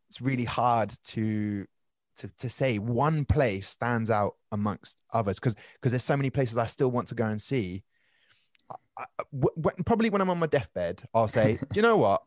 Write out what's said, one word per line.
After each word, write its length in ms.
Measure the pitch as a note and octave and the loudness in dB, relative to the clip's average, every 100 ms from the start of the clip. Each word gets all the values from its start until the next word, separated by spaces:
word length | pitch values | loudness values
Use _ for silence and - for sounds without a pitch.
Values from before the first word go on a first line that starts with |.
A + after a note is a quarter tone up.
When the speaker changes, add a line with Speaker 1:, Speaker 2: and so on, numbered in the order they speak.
| - | -20
Speaker 1:
It's 120 | - | -6
really 220 | B2+ B2+ A#2+ | -2 -2 -2
hard 480 | - A#2+ A#2 G#2 - - | 0 2 4 0 -4 -8
to 600 | - A2 G#2+ G#2 G2+ F#2 _ _ _ _ - | -4 -2 -2 -2 -4 -8 _ _ _ _ -16
to, 100 | G2+ - | -16 -8
to 120 | B2 | -4
say 280 | - C3+ G#2+ | 0 0 0
one 460 | A2+ A#2 C#3+ D#3 C#3 | 0 2 2 2 2
place 420 | D3 B2+ G2 F#2+ | 2 2 0 -6
stands 420 | - A#2+ A#2 A2+ | -4 0 0 2
out 260 | G#2+ G2+ - - | 2 0 -4 -8
amongst 500 | G#2 G#2 F#2+ - - _ | -2 -2 -2 -8 -16 _
others, 260 | A2+ G2+ F#2+ | -2 0 0
'cause, 160 | B2+ G#2+ - - | -2 -4 -12 -4
'cause 100 | B2+ | -2
there's 120 | B2 | 0
so 140 | - C#3+ | 0 0
many 120 | C#3 | 0
places 280 | C#3+ A#2+ A#2 | -2 -2 0
I 80 | A2+ | -2
still 220 | - C3 | 0 0
want 160 | B2 F#2+ | 0 -4
to 60 | A#2 | -4
go 100 | A2 | -2
and 160 | G#2+ | -2
see. 420 | - C3+ F#2 F#2 _ _ _ _ _ _ _ _ - | -2 -2 -4 -8 _ _ _ _ _ _ _ _ -20
I, 60 | - _ - | -20 _ -16
I, 260 | B2 - - | -14 -12 -10
w-, 220 | C3+ D3 - | -2 -2 0
w-, 220 | D3+ - F#3 | -4 -2 0
probably 240 | A3+ A3+ | 2 2
when 120 | G3+ | 2
I'm 80 | F#3 | 0
on 100 | F3 | 0
my 80 | E3 | 2
deathbed, 560 | C#3+ - F2+ F2 - - | 0 0 -4 -4 -6 -2
I'll 140 | A2+ A2 | 0 2
say, 300 | A#2+ G#2+ A#2+ | 4 2 2
Speaker 2:
<laughs> 140 | - | -2
Speaker 1:
"Do 40 | G3+ | 2
you 60 | |
know 160 | A3+ G#3+ | 4 4
what? 260 | G#2+ G2 | 4 2